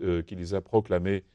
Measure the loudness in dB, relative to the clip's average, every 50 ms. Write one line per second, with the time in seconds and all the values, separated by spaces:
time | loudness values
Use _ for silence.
0 | -2 0 0 0 -2 -4 -8 -10 -6 -4 -4 -4 -2 0 2 2 2 2 2 2
1 | 2 2 0 -2 -2 _